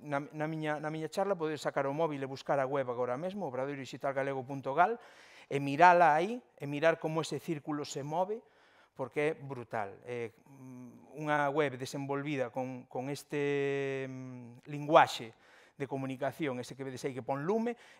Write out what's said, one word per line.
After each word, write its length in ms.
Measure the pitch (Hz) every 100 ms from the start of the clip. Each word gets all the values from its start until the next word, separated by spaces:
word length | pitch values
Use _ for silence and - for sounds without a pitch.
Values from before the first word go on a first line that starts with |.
na, 160 | 147 143 147
na 120 | 156
miña, 320 | 156 160 151 151
na 160 | 151
miña 160 | 156 156
charla 280 | - 196 185
podedes 280 | 156 151
sacar 240 | 156 147 135
o 80 | 147
móvil 240 | 160 143
e 80 | 135
buscar 320 | 135 - 139
a 80 | 131
web 160 | 143 123
agora 280 | 120 123 127
mesmo, 320 | 185 202 160
obradoirodigitalgalego 960 | 127 139 139 127 135 139 135 139 135
punto 320 | 127 139 135 143
gal, 240 | 190 240 - - - - -
e 80 | 143
mirala 560 | 139 143 175 175 165
aí, 280 | 151 196 247 - -
e 80 | 143
mirar 320 | 143 160 160
como 240 | 160 160
ese 160 | 147 147
círculo 440 | - 151 160 147
se 200 | 139 147
move, 360 | 143 160 190 226 - _ - - - -
porque 340 | 127 151 151
é 20 | -
brutal. 580 | 135 127 117 113 101 95
É, 320 | - 120 113 -
mm, 800 | - 135 131 127 123 117 107 135
unha 240 | 151 147 143
web 240 | 143 143 127
desenvolvida 720 | 131 143 139 139 143 139 123
con, 380 | 131 127 127 -
con 160 | 131 131
este, 960 | 143 - 147 143 143 139 139 139 135 131
mm, 560 | 131 127 123 117 120 -
linguaxe 640 | 147 147 160 123 - 113 - - - - -
de 80 | 139
comunicación, 720 | 135 131 127 135 147 147 123
ese 160 | 117
que 80 | 131
vedes 220 | 135 123 147
aí 80 |
que 80 | 127
pon 240 | 117 139 156
Lume, 320 | 220 233 233 -